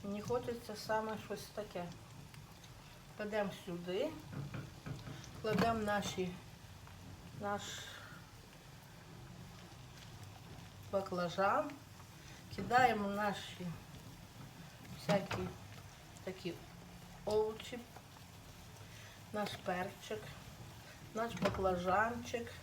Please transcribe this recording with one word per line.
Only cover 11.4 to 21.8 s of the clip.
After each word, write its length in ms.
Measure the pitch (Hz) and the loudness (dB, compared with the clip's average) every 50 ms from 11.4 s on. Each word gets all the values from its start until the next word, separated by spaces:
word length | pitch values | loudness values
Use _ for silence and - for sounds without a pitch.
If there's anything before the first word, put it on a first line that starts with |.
| 190 202 226 277 302 285 - - - - - - - - - - - - - - - - - | 8 8 8 8 6 4 0 -6 -12 -14 -14 -14 -14 -14 -14 -14 -12 -12 -14 -12 -12 -8 -4
кидаємо 520 | - 196 190 233 247 262 240 226 214 202 202 | -2 0 8 10 12 12 12 10 8 4 4
наші 600 | 202 202 208 208 190 - - - - - 180 175 160 - - - - - - - - - - - - - - - - - - - - - - - - - | 4 4 4 4 4 2 -2 -6 -6 -4 -2 -2 -2 -4 -8 -10 -12 -12 -12 -12 -12 -12 -14 -14 -12 -12 -12 -12 -12 -12 -12 -12 -12 -12 -10 -10 -10 -6
всякі 440 | - - - 196 190 - - - 185 180 - - - - - - - - - - - - - - - | 4 6 6 6 6 4 0 0 0 -2 -4 -6 -10 -12 -12 -12 -12 -14 -14 -14 -14 -14 -14 -8 -6
такі 300 | 190 185 - - 180 - - - - - - - - - - - - - - - | -6 -6 -2 -2 -4 -4 -4 -8 -12 -12 -14 -14 -12 -12 -14 -14 -14 -14 -4 0
овочі, 540 | 208 208 214 214 214 220 - - - - 233 - - - - - - - - - - - - - - - - - - - - - - - - - - - - - - - | 4 6 6 6 6 2 -2 -6 -6 -6 -6 -8 -10 -12 -14 -14 -14 -14 -14 -14 -14 -14 -14 -14 -14 -14 -14 -14 -14 -14 -14 -14 -12 -12 -12 -12 -14 -14 -14 -14 -4 0
наш 160 | 208 208 196 - - - | 2 2 2 0 -2 0
перчик, 560 | - 185 180 185 202 - - - - 220 214 - - - - - - - - - - - - - - - - - - - | 0 2 2 2 0 -2 -6 -4 -4 -4 -4 -4 -6 -10 -10 -10 -12 -12 -12 -12 -12 -12 -12 -14 -14 -14 -14 -14 -6 0
наш 200 | 214 233 233 226 | 0 0 0 2
баклажанчик. 1120 | - - 202 196 - 190 185 180 175 | 4 4 4 6 8 6 6 6 6